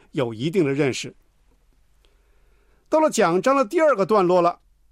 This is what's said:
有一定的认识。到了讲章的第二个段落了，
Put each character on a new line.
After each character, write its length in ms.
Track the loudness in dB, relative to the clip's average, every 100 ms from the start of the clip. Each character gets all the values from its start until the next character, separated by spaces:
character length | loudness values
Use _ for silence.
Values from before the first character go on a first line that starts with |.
| _
有 220 | -6 -6
一 160 | -6 -4
定 160 | -2 -2
的 80 |
认 180 | -2 -2
识。 240 | -4 -10 -18 _ _ _ _ _ _ _ _ _ _ _ _ _ _ _ _ _
到 100 | 0
了 80 | 2
讲 300 | 2 0 0
章 160 | 0 0
的 80 |
第 160 | 0 0
二 160 | 2 2
个 80 |
段 220 | 0 0 2
落 160 | 2
了， 180 | 0 -2 _ _ _